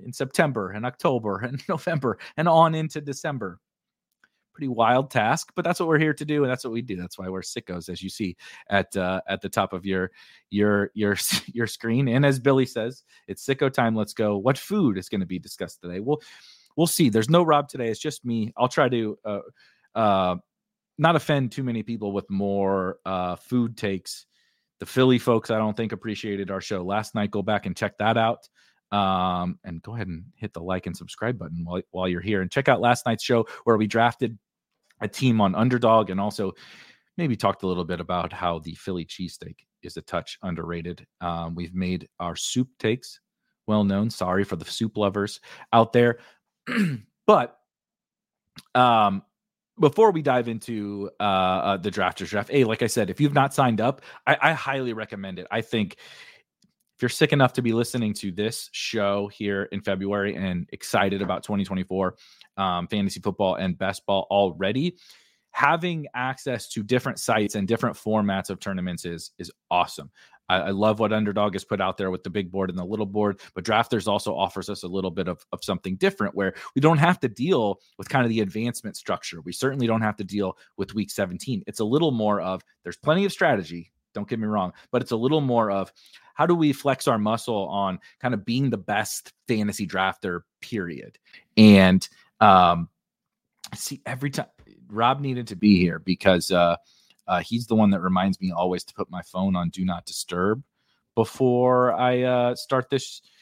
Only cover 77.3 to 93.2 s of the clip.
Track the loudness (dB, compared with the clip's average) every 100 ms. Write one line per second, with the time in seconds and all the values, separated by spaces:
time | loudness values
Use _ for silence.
77.3 | -4 0 2 0 -2 _ -16 -4 0 0
78.3 | 0 -2 -4 -6 -6 -12 -12 -6 -6 -8
79.3 | -14 -12 -4 -4 0 0 0 0 -4 -6
80.3 | -4 -4 -6 _ -10 -6 -4 -4 -4 -4
81.3 | -6 -6 -8 -6 -4 0 2 2 2 0
82.3 | 0 -2 -6 -10 _ -14 -6 0 0 0
83.3 | 2 2 2 -2 -10 -14 _ _ -10 -6
84.3 | -6 -2 -2 -4 -6 _ -4 -2 0 2
85.3 | 2 2 2 2 0 -4 _ _ -20 _
86.3 | 0 2 4 2 2 0 0 0 0 0
87.3 | -2 -2 -4 -2 -2 -2 -4 -10 _ -4
88.3 | -4 -2 -2 0 -2 -2 -4 -4 -8 -14
89.3 | _ -4 -2 -2 -4 -4 -2 -2 -2 -6
90.3 | -8 -10 _ -10 -6 -6 -8 -14 -20 _
91.3 | -20 _ 8 10 12 10 6 2 _ _
92.3 | 4 8 10 8 4 -2 _ _ _